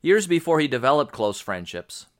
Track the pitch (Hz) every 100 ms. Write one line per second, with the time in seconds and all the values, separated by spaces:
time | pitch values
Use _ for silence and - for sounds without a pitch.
0 | 165 208 190 170 170 160 151 123 127 147
1 | 127 - 107 98 - 92 87 87 - -
2 | -